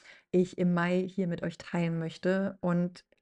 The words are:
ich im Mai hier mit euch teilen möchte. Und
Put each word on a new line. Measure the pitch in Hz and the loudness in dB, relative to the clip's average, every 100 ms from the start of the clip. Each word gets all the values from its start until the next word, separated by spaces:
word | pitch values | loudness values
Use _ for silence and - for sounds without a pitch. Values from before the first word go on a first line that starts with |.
| - - _ | -20 -20 _
ich | 180 180 - | 2 2 2
im | 180 | 2
Mai | 175 175 180 185 | 2 2 2 0
hier | 196 180 | -2 -2
mit | 170 | -2
euch | 170 - | -4 -6
teilen | - 175 170 165 | -6 -2 0 0
möchte. | 160 - 180 190 196 - | -4 -2 0 0 0 -2
Und | 175 175 175 180 - _ | 0 2 0 -4 -20 _